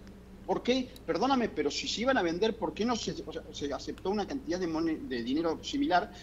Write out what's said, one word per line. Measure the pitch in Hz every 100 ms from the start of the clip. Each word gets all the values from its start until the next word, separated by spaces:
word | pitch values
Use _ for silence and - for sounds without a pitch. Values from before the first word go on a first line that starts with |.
| - - - - -
¿Por | 175
qué? | - 262 254 - -
Perdóname, | 160 254 269 226
pero | - 143
si | - 135
se | -
iban | 247 262
a |
vender, | 175 170 220 214
¿por | 165
qué | - 226
no | 233
se, | - 160 -
o |
sea, | 160 -
se | - 143
aceptó | 135 - 127 185
una | 208 185
cantidad | 139 - 180
de | 175
mone-, | 156 165 156 139
de | 123
dinero | 117 143 170 151
similar | - 139 143 180 - -